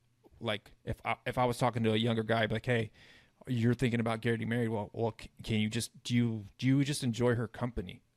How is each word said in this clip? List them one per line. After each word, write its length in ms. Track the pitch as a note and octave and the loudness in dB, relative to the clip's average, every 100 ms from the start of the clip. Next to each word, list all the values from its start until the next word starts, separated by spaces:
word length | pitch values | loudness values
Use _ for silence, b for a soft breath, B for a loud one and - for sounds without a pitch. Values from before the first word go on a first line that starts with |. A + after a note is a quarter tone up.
| _ _ _ - | _ _ _ -8
like, 320 | A2+ G#2 - - - | -6 -6 -8 -14 -10
if 160 | A2+ | -6
I, 120 | G#2+ A2+ - | -6 -4 -4
if 120 | B2 | 0
I 80 | B2 | 0
was 120 | A#2+ | 2
talking 260 | B2+ A#2 | 0 2
to 100 | A2+ | 2
a 40 | A2 | 2
younger 260 | A2+ A2+ | 2 0
guy, 220 | A2 A2+ A2 | 0 0 2
like, 200 | A2+ - | 0 0
"Hey, 260 | A#2+ A2+ b b b b b - | 0 -2 b b b b b -4
you're 260 | B2 A#2 | 2 4
thinking 260 | A#2+ B2+ A#2 | 4 2 2
about 220 | A#2 A2+ | 0 0
getting 260 | A#2+ A2+ A2+ | 0 0 0
married. 220 | A#2 A#2 | 0 0
Well, 200 | A2 G2+ | -2 -4
well, 220 | - A2+ - | -4 -4 -4
c-, 100 | - - | -14 -14
can 160 | B2 A2 | -2 0
you 100 | G#2+ | 0
just, 220 | A2+ - - | -2 -6 -8
do 120 | - A#2+ | 0 2
you, 300 | A#2+ A2+ G#2 - | 2 0 -8 -2
do 100 | B2+ | 2
you 160 | C3+ | 4
just 200 | C#3 C#3+ | 2 0
enjoy 320 | C3 A2 B2 A#2 | -2 2 2 2
her 120 | A2+ | -2
company? 540 | - B2 A2+ F2+ - _ | -6 -6 -6 -10 -14 _